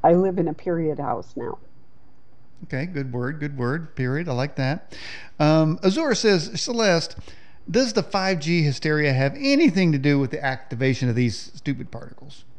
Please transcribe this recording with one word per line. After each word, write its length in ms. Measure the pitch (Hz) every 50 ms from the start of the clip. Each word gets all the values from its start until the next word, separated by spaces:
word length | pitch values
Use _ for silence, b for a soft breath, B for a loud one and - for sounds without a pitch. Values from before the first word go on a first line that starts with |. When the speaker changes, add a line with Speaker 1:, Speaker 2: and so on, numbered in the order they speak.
Speaker 1:
I 100 | - 160 170
live 240 | 180 185 190 180 185
in 100 | 170 160
a 60 | 151
period 440 | - - 185 170 170 165 156 147 135
house 360 | 143 143 131 - 92 - -
now. 220 | - 117 - - - - - - - - - - - - - - - - - - - - - - - 185
Speaker 2:
Okay, 220 | - - 131 147
good 260 | 175 185 143 135 131
word, 260 | 123 123 123 127 156 151
good 180 | 147 147 147 131
word, 360 | 123 120 139 170 165 - -
period. 320 | - 131 127 131 151 175 170
I 40 |
like 240 | 127 120 131 147 -
that. 400 | - 131 131 147 185 - B B B B B B B B B B -
Um, 380 | 151 151 156 160 160 156 170 180
Azura 380 | - 190 190 294 330 - 175
says, 420 | - - 220 202 175 156 208 - 160
"Celeste, 560 | - - 247 233 226 202 175 165 - - - B B B B B B B B B - -
does 220 | 170 233 269 240
the 100 | 214 226
five 380 | - - - 196 185 190 190 165
G 220 | 143 160 175 170
hysteria 500 | 156 147 131 - - 156 151 151 151 143
have 220 | 131 127 135 139 135 -
anything 540 | 277 277 285 277 339 269 165 196 185 170
to 60 | 151 139
do 200 | 131 147 143 139
with 120 | 139 123
the 120 | - -
activation 680 | - 135 131 - - - 123 117 135 131 127 - 131 123
of 40 | 113
these 200 | 120 123 117 104 - - - -
stupid 360 | - - 151 135 - 127 117
particles?" 540 | - 117 - - - - 135 143 - - - - -